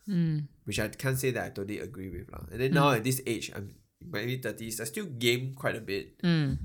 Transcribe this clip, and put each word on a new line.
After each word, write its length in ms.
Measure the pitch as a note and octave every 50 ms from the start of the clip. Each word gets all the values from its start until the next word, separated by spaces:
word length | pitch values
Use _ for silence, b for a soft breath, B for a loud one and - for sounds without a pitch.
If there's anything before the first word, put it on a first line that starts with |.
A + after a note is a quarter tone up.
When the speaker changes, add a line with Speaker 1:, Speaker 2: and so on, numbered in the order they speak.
| _
Speaker 1:
Mm. 400 | G#3 G3+ F3 E3+ D#3+ D#3 D3+ D3 - - _ -
Speaker 2:
Which 140 | - G2+ A#2
I 100 | G#2+ G#2
can't 300 | - - - C3 C3 C3
say 120 | - C3 A#2
that 120 | A2 F2+
I 40 | -
totally 320 | - G#2 G2 G2 G#2 -
agree 300 | - F#2 - F#2+ F#2+ F#2+
with 200 | F2 F2+ G2 -
lah. 140 | - - - D#2+ -
And 80 | A2+
then 100 | B2+ C3+
Speaker 1:
Mm. 40 | D3
Speaker 2:
now 160 | C#3+ C#3+ C#3+ C3
at 100 | A2 G#2+
this 180 | B2+ B2+ B2 -
age, 240 | A#2 A#2 E2 - - -
I'm 180 | - G2+ G2+ - - _ _ _ - -
in 80 | -
my 160 | - G#2 G#2+
mid 160 | B2 B2+ C3 B2
thirties, 360 | A2+ A2 A2 A2+ A2+ A2 A2
I 60 | A2+
still 220 | A2+ - G#3+ G#3
game 480 | E3+ C3+ A2+ A#2+ A#2 A#2+ B2 C3 C3+ C3+
quite 180 | - - A#2+ F#2
a 60 | A2+
bit. 400 | A2 - G2 G2 - - - _ -
Speaker 1:
Mm. 360 | F3 E3+ D#3+ D3 C3+ C3+ -